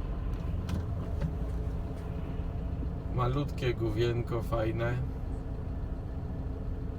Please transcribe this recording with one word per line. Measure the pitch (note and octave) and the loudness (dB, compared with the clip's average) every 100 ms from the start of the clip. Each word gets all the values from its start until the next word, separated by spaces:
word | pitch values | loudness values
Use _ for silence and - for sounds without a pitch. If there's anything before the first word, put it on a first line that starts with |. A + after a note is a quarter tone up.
| - - - - - - - - - - - - - - - - - - - - - - - - - - - - - - - | 0 -2 -2 -2 0 -2 0 0 0 -2 0 0 0 0 0 0 0 -2 -2 -4 -4 -2 -2 -2 -2 -2 -2 0 -2 -2 0
Malutkie | B2 B2 C3+ C#3 - B2+ | 2 4 4 0 0 0
główienko, | A2 A2+ A2 A#2+ A#2 A#2 A#2+ | 2 2 4 4 4 2 0
fajne. | - A#2 A2+ A2+ A#2 B2 - - - - - - - - - - - - - - - - - - - | 2 2 2 2 2 2 0 0 -2 -2 -2 -2 -2 -2 -2 -2 -2 -2 -2 -2 -2 -2 -2 -2 -2